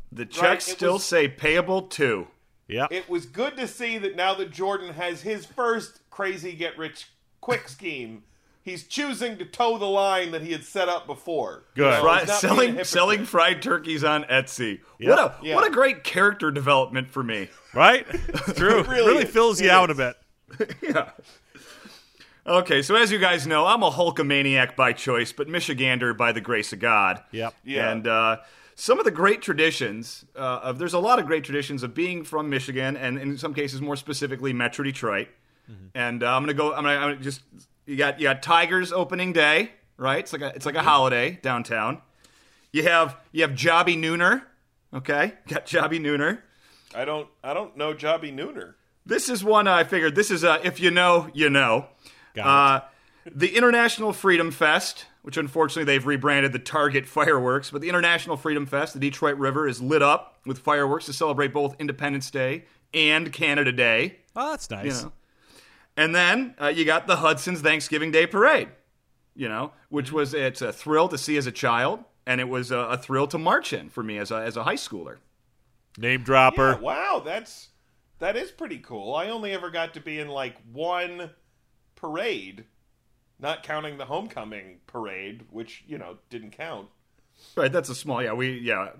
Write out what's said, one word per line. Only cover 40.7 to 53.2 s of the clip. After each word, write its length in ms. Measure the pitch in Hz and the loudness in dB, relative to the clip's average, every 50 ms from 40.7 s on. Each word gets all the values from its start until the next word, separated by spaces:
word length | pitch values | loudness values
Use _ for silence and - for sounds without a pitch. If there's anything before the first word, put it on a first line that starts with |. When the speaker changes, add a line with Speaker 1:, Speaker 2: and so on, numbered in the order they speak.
| 139 | -2
Speaker 1:
a 40 | 160 | 0
Speaker 2:
Mm-hmm. 80 | 151 | 4
Speaker 1:
holiday 520 | 160 147 139 131 131 123 120 123 156 180 - | 4 6 6 4 4 2 2 0 -2 -4 -4
downtown. 600 | - 131 123 117 113 - 117 110 107 117 143 175 _ _ _ _ _ _ _ _ _ _ _ _ _ _ | -4 -4 -2 -4 -4 -4 -4 -2 -2 -2 -4 -6 _ _ _ _ _ _ _ _ _ _ _ _ _ _
You 120 | - 151 156 | -2 2 2
have, 340 | 175 170 165 160 143 131 - _ _ - | 4 4 4 4 2 -2 -14 _ _ -2
you 80 | 156 | 0
have 100 | 160 147 | 0 0
Jobby 460 | 135 - 156 170 165 170 180 180 175 | 0 0 2 4 6 6 4 4 2
Nooner, 460 | 160 160 160 170 170 175 185 233 262 - _ _ _ _ _ _ _ _ - - | 0 0 -2 0 2 4 4 2 2 -2 _ _ _ _ _ _ _ _ -12 -12
okay? 400 | 131 135 - 143 143 165 220 - _ _ - | -8 -4 -2 0 2 2 0 -2 _ _ -8
Got 160 | 147 - - | -8 -8 -6
Jobby 320 | - - 131 151 156 160 165 | -2 0 0 0 0 -2 -2
Nooner. 420 | 156 143 147 143 143 165 214 - _ _ _ _ _ _ _ _ _ _ - | -2 0 0 0 0 -2 -2 -4 _ _ _ _ _ _ _ _ _ _ -8
Speaker 2:
I 80 | 117 135 | -8 -6
don't, 240 | 143 151 151 147 - _ _ - | -4 -4 -6 -8 -12 _ _ -8
I 100 | 131 147 | -6 -6
don't 220 | 180 214 - - | -6 -6 -8 -8
know 180 | 139 147 156 151 | -6 -4 -4 -4
Jobby 400 | 151 151 156 165 165 165 147 135 | -4 -2 -2 -2 -2 -2 -8 -10
Nooner. 420 | 131 160 - - 107 90 85 - _ _ _ _ _ - | -10 -10 -10 -10 -12 -16 -16 -20 _ _ _ _ _ -6
Speaker 1:
This 240 | - - - - - | -2 -2 -2 0 -2
is 140 | 247 190 196 | -4 -2 2
one 240 | 214 214 208 202 | 6 6 6 6
I 160 | 196 180 170 160 | 6 6 4 4
figured, 320 | - 196 175 160 156 143 | 4 2 2 2 2 2
this 140 | 196 214 208 | 2 0 0
is, 140 | 196 165 160 | 0 2 4
uh, 160 | 175 156 165 170 | 4 4 4 2
if 160 | 180 175 139 | -2 -2 2
you 120 | 175 180 | 2 2
know, 380 | 175 180 180 180 175 170 160 160 - | 4 6 6 6 6 4 4 0 -2
you 160 | 143 151 147 | 2 2 4
know. 380 | 139 139 135 117 110 135 139 - _ _ _ - - _ - _ - | 4 4 4 4 2 2 0 -6 _ _ _ -20 -20 _ -20 _ -8
Speaker 3:
Got 60 | 104 | -2
it. 40 | 101 | 2
Speaker 1:
Uh, 400 | 139 139 139 139 139 135 135 - - _ _ _ _ _ _ | 4 6 6 6 6 4 2 0 -6 _ _ _ _ _ _